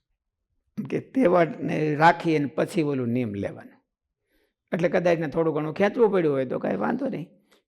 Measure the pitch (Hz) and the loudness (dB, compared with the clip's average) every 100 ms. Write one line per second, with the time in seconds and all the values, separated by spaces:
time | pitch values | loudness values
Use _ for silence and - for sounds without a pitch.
0 | _ _ _ _ _ _ _ - - - | _ _ _ _ _ _ _ -12 -6 -6
1 | - 269 180 180 165 - 165 165 151 147 | -4 0 4 4 2 -2 -6 -2 -2 4
2 | 165 175 170 156 143 - 170 175 147 135 | 4 4 2 0 0 -2 -2 -2 -2 -2
3 | 120 120 117 101 98 - - _ _ _ | -2 -2 -2 -4 -6 -8 -18 _ _ _
4 | _ _ _ _ _ _ _ 180 170 185 | _ _ _ _ _ _ _ -2 0 2
5 | 175 165 165 165 160 151 151 151 202 247 | 2 0 0 0 0 -2 -4 0 0 4
6 | 214 190 156 135 131 - - 190 208 240 | 2 4 2 0 -2 -4 -4 -2 -2 -2
7 | 269 - 160 _ _ _ | -4 -6 -10 _ _ _